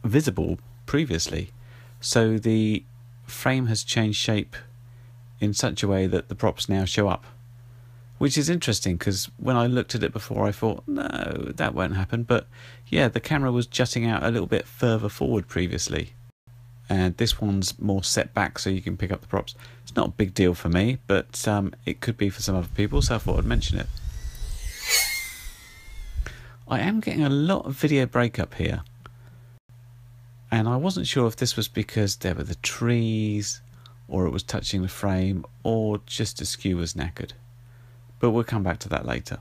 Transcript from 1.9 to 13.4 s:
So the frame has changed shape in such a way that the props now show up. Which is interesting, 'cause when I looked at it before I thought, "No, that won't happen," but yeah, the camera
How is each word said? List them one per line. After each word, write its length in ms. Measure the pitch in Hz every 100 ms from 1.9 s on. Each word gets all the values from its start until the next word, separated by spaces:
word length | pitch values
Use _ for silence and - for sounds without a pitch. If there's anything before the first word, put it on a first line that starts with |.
| -
So 360 | - 120 113 110
the 480 | 110 110 107 107 - - - - -
frame 420 | - 131 131 123
has 160 | 107
changed 340 | - 117 107 104
shape 380 | - 107 - - - - - - - - - -
in 160 | 104
such 280 | 101 123 -
a 60 | 101
way 180 | 95 95
that 200 | 90 -
the 60 |
props 340 | - 107 - -
now 160 | 95
show 240 | 92 - 101
up. 160 | - - - - - - - - - - -
Which 180 | 139 151
is 140 | 143
interesting, 480 | 175 - 107 98 87
'cause 320 | - 95 - -
when 180 | 123 123
I 100 | 120
looked 280 | 127 -
at 80 | 117
it 100 | -
before 340 | 110 - 104 104
I 60 |
thought, 300 | 101 113 - -
"No, 680 | 285 - - - - - -
that 180 | -
won't 220 | - 90 95
happen," 280 | 95 117
but 220 | 117 117 - - - - -
yeah, 220 | 165 127
the 100 | 123
camera 320 | - 151